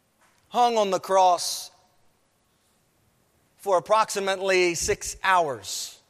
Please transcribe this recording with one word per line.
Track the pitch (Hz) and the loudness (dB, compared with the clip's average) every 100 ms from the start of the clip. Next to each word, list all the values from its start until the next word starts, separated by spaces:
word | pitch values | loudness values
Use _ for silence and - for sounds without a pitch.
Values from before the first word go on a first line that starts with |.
| _ _ _ _ _ | _ _ _ _ _
hung | 233 240 226 | 0 0 2
on | 196 | 0
the | 180 | -2
cross | - 190 185 170 - - - _ _ _ _ _ _ _ _ _ _ _ _ _ _ _ _ _ _ _ | 0 4 4 2 -2 -8 -12 _ _ _ _ _ _ _ _ _ _ _ _ _ _ _ _ _ _ _
for | 202 180 | 0 0
approximately | 196 214 208 202 196 190 190 185 180 | 2 2 2 -2 -4 -2 0 2 2
six | 165 - - - - | 0 -4 -4 -8 -4
hours. | 190 185 151 113 98 - - - | 2 2 0 -6 -10 -12 -12 -18